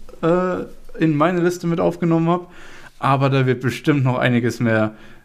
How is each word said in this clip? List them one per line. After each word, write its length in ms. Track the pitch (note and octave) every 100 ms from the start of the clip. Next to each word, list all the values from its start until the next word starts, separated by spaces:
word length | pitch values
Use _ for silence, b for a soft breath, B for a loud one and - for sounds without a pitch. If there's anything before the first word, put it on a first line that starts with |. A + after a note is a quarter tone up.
| - -
äh, 420 | E3 F3 F#3 F3+ - - - -
in 180 | D#3+ D3
meine 240 | D#3+ F3+
Liste 260 | E3+ F3 E3+
mit 140 | E3+
aufgenommen 480 | F3+ E3+ F3 E3 E3
hab. 240 | F3 F3 B B B B B
Aber 320 | C3 C3+ C3+
da 160 | C3+ B2+
wird 140 | B2
bestimmt 440 | C3 B2+ - D3
noch 140 | B2+ B2+
einiges 420 | B2+ A#2+ A#2 A2+
mehr 340 | A#2 A2 G#2+ G#2+ B B